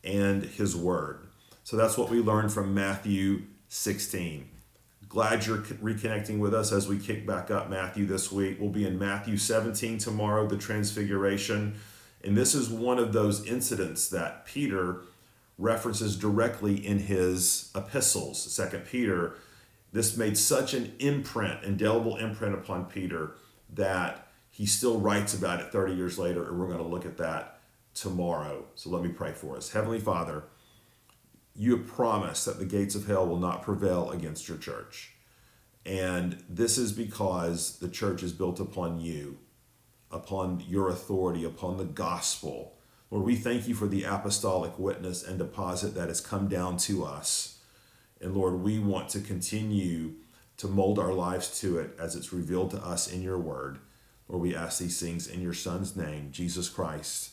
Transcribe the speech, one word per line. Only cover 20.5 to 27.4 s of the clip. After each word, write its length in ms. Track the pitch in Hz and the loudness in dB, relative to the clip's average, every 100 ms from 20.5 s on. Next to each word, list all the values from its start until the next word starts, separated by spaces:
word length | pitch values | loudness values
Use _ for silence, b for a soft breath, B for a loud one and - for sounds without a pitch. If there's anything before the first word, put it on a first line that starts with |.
| 127 135 | 4 2
an 200 | 131 113 - | -2 -4 -2
imprint, 640 | 139 143 - 117 98 - | 0 2 -2 -2 -2 -2
indelible 540 | 98 98 107 117 113 107 | -2 2 4 4 2 -2
imprint 360 | 110 104 107 | -4 -2 -2
upon 320 | 95 - 90 92 | -2 -4 -4 -4
Peter 500 | 98 90 82 78 B B B - | -4 -4 -4 -6 B B B -12
that 540 | - 95 95 87 - B B B | 0 2 2 0 -4 B B B
he 160 | - 101 | -4 0
still 340 | - 123 113 | 2 4 4
writes 340 | 101 104 101 | 4 4 2
about 260 | 92 95 90 | 0 0 -2
it 120 | - | 0
thirty 220 | 98 95 | 2 2
years 240 | 92 90 87 | 2 -2 0
later, 300 | 90 85 85 | 0 0 -2
and 120 | 87 | -2
we're 100 | 90 | -2
gonna 180 | 85 82 | -2 -4
look 180 | 87 87 | -4 -6
at 120 | 78 | -4
that 440 | 80 76 | -4 -4